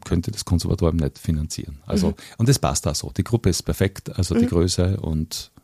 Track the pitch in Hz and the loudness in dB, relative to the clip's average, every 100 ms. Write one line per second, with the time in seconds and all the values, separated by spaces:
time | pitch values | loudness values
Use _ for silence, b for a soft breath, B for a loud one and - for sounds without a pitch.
0 | - 87 107 - - 85 90 87 85 82 | -2 -2 -2 -8 0 0 0 0 2 2
1 | 69 - - 76 78 - - 71 - - | -2 -4 -2 -2 -2 -8 -12 -14 -4 0
2 | 85 - B B 113 135 67 - 80 73 | 0 -2 B B 2 4 2 0 -2 -4
3 | - - - 117 98 85 - 87 95 - | -6 -4 0 2 2 0 -2 0 0 -2
4 | - - 87 117 240 85 90 - 90 98 | -10 -4 0 2 4 4 2 2 0 0
5 | 80 78 80 - - - | -2 -2 -4 -8 -12 -20